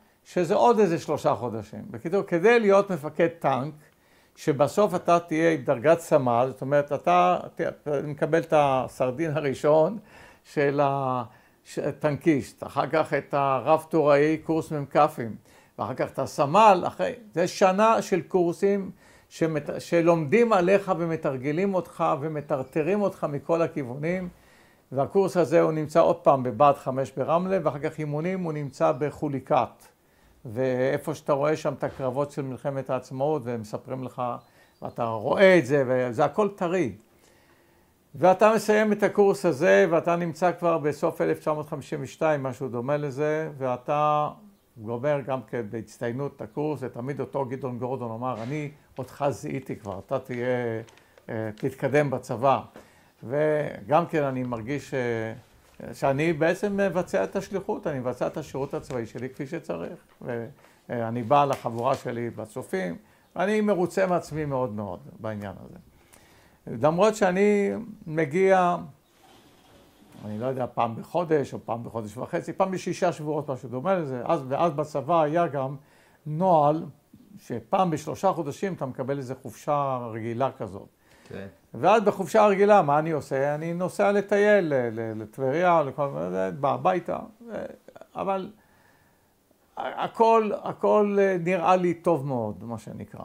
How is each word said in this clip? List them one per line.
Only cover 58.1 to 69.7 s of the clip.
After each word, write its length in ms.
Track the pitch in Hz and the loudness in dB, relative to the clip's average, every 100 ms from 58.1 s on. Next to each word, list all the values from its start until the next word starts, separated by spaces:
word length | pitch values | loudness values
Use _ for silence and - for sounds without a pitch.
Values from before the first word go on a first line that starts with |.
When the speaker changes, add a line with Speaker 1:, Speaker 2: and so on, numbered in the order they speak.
| - 165 | -4 -4
Speaker 1:
את 100 | 170 | -6
השירות 360 | 147 139 139 | -10 -8 -6
הצבאי 320 | 156 143 127 113 | -8 -8 -8 -8
שלי 240 | 127 131 | -8 -12
כפי 180 | - 135 | -10 -10
שצריך, 520 | 165 - 170 170 175 _ _ 135 117 113 - - _ - | -10 -8 -8 -8 -12 _ _ -10 -8 -8 -14 -20 _ -10
ואני 340 | 123 117 120 | -6 -4 -4
בא 220 | 110 143 139 | 2 4 4
לחבורה 500 | 123 123 117 123 131 | 0 -4 -4 -2 -2
שלי 340 | 131 117 120 | -4 -6 -8
בצופים, 680 | 107 110 131 117 190 180 - _ _ _ - | -10 -12 -12 -8 -6 -6 -10 _ _ _ -4
ואני 260 | 190 214 | -2 0
מרוצה 460 | 208 180 175 - 185 | 0 2 0 0 0
מעצמי 380 | 175 - 151 147 | 0 -2 -6 -4
מאוד 280 | 135 127 | -2 -2
מאוד 260 | 104 101 - 143 - | -4 -8 -10 -14 -12
בעניין 360 | 110 104 101 - 65 | -8 -8 -10 -12 -16
הזה. 120 | - - _ _ - _ _ _ _ - 117 143 | -20 -20 _ _ -20 _ _ _ _ -12 0 0
למרות 280 | 170 214 214 | 4 2 4
שאני 560 | 190 180 208 208 202 202 226 - 165 | 0 4 2 2 0 -4 -8 -14 -8
מגיע, 720 | 156 156 175 190 190 175 170 170 - _ _ _ - _ _ _ | -4 -2 2 4 4 4 0 -6 -18 _ _ _ -20 _ _ _